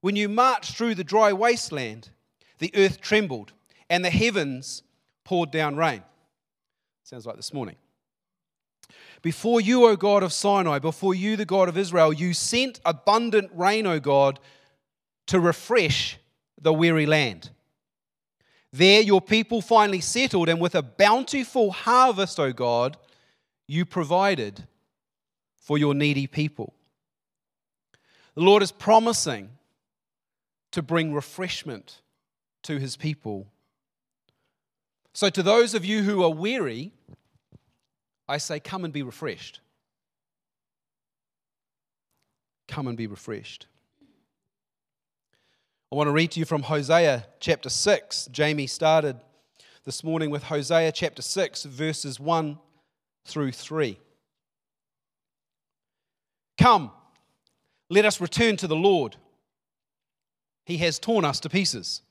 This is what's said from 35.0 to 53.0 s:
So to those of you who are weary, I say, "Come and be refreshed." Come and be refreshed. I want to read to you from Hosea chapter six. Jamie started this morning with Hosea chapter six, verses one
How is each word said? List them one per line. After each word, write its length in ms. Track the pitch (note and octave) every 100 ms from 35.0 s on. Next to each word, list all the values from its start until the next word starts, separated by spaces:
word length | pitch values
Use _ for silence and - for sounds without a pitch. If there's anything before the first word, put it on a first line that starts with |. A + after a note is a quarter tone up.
| _
So 160 | - G3+
to 140 | F#3+
those 300 | F3+ A3+ A#3
of 100 | G#3+
you 180 | F3+ G#3+
who 220 | G3+ G3+
are 100 | F3
weary, 580 | D#3 G3 B3+ D#3+ A#2 E3 _ _ - _ _ _ - _ _ _ _ _ _ _
I 100 | D3
say, 220 | - D#3
"Come 240 | - F#3+
and 100 | F3
be 80 | D3
refreshed." 580 | C3 - D3+ F#2+ - - _ _ _ _ _ _ _ _ _ _ _ _ _ _ _ _ _ _ _ _ _ _ _ _ _ _ _ _ _ _ _
Come 180 | - C3
and 100 | A#2
be 120 | A2+
refreshed. 580 | G2 - G#2+ A2 - - _ _ _ _ _ _ _ _ _ _ _ _ _ _ _ _ _ _ _ _ _ _
I 60 | C#3
want 100 | D3
to 60 |
read 180 | D3 E3
to 80 | E3
you 80 | D#3+
from 160 | D#3
Hosea 640 | C#3 D3+ C#3 E3 E3 B2+ A2 _
chapter 280 | - E3 B2+
six. 600 | - - F#3+ - - -
Jamie 380 | C3 D3+ D3+ C3+
started 520 | - D#3+ D#3+ D3+ B2 _ _ _ _ _ _
this 200 | - -
morning 260 | D#3+ E3 D#3
with 140 | D3
Hosea 480 | - D3+ C3+ E3 D#3+
chapter 280 | D#3 D#3+ -
six, 440 | - F#3+ F3 -
verses 560 | D3 C3 D#3 D3+ D3 B2
one 400 | C#3+ E3 D3+ D3 _ _ _ _